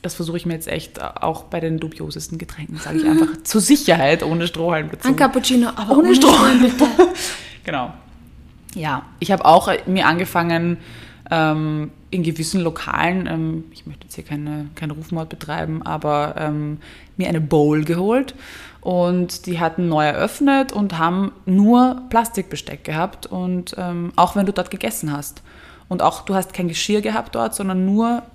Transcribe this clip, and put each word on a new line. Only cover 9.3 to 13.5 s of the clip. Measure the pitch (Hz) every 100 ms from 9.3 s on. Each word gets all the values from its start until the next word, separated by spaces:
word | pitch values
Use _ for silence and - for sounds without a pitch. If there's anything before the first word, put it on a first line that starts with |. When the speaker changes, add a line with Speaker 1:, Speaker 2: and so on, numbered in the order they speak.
Speaker 1:
hab | 190
auch, | - 170 -
äh, | 175 -
mir | 190 156
angefangen, | 170 185 175 170 165 175 170 - - - - -
ähm, | 165 156 156 156 151 151 - -
in | 185
gewissen | 165 160 160 190
Lokalen, | 165 160 - - 165 185 170
ähm, | 165 160